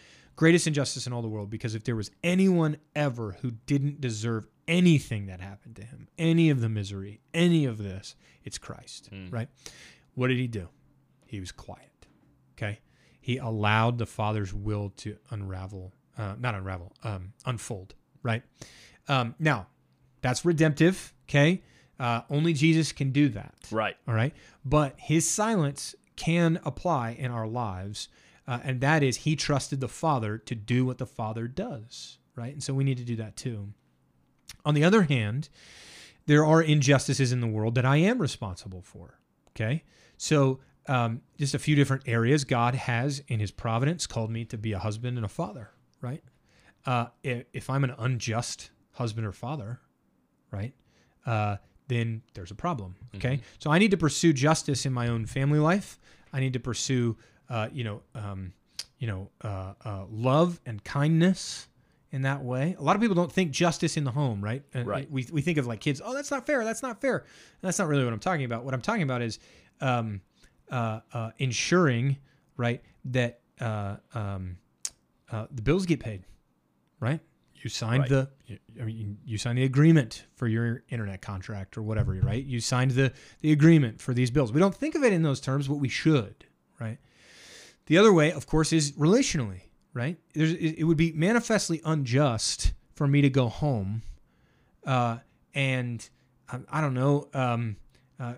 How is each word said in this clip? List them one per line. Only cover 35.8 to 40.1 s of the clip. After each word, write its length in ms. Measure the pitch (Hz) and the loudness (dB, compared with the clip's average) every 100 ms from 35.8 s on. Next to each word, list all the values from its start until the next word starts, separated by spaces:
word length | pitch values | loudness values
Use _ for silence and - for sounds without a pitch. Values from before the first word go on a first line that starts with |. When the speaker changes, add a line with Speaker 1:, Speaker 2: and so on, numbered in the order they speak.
| - - - _ - | -20 -20 -20 _ 4
Speaker 1:
there 180 | 147 | 6
are 180 | 156 160 | 8 6
injustices 720 | 160 151 131 135 - 135 127 | 6 4 6 4 4 0 0
in 80 | 123 | 0
the 60 | 117 | -2
world 280 | 107 110 117 | 0 0 2
that 80 | 127 | 4
I 100 | 143 | 4
am 200 | 180 254 | 4 2
responsible 640 | 147 - 104 87 - 92 | -2 -4 -8 -10 -12 -16
for, 360 | - 104 87 _ _ _ _ | -16 -20 -20 _ _ _ _
okay? 340 | - 110 156 - _ _ | -4 -2 -2 -4 _ _